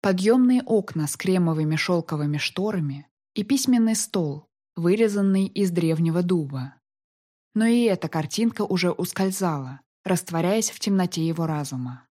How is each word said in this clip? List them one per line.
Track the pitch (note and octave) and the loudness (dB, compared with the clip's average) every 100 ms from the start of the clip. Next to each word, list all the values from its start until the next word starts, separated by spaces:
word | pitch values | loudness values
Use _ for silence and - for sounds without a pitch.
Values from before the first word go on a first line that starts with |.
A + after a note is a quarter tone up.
подъемные | G3+ F#3 G3 B3+ B3 B3+ | 0 2 4 4 6 4
окна | - A3 F#3+ D#3+ D3+ | 2 0 0 -4 -4
с | - | -4
кремовыми | F#3 F#3 E3+ D#3+ D#3 | 0 2 2 0 0
шелковыми | D#3 - F3 E3 D#3 D3 D3 | 0 0 -2 -2 -4 -2 -2
шторами | - - G3+ G3+ D3 C#3 - _ _ | -4 -4 -2 -2 -4 -6 -12 _ _
и | - | -6
письменный | G#3 C#4 C4+ B3 A3+ A3 | 0 0 2 4 4 0
стол, | - G3+ D#3 C#3+ - _ _ - | -2 -2 -2 -4 -12 _ _ -2
вырезанный | E3+ G#3 A3+ G3+ G3 F#3+ G3 | 2 4 2 2 2 2 0
из | - G3 | 0 0
древнего | F3 E3 D#3+ E3 E3 | 2 0 2 2 2
дуба. | F3+ F3+ C#3+ C3+ C3 - _ _ _ _ _ _ _ G#3+ | 0 0 -2 -6 -10 -12 _ _ _ _ _ _ _ 0
Но | A3+ | 2
и | A#3+ | 4
эта | A#3 F#3 D#3+ | 4 0 -2
картинка | E3 - - A3+ - | -4 -4 0 -2 0
уже | G3+ F#3 F3+ | -2 0 0
ускользала, | - F3+ - F#3+ F#3 F#3 D3 C3 C3+ _ _ | -2 -4 -2 -2 0 -2 -2 -6 -12 _ _
растворяясь | - F3+ - E3 F3 G#3+ A3 | -2 -2 -2 -2 0 0 -2
в | - | -4
темноте | - G3 F3+ E3+ D#3+ | -2 0 0 0 -2
его | E3 E3 | -2 -2
разума. | D3+ C#3 C3 B2+ B2+ _ | -2 -4 -6 -8 -10 _